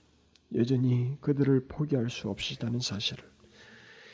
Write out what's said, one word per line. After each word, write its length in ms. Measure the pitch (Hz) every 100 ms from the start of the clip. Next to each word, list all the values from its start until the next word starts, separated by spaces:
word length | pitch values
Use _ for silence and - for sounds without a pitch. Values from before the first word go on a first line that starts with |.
| _ _ _ _ _
여전히 640 | - 120 131 127 123 123 143
그들을 460 | - 139 135 135 131
포기할 400 | - 151 139 117
수 200 | - 110
없으시다는 500 | 98 - 135 117 120
사실을 440 | 127 101 - - - _ - - - - - - -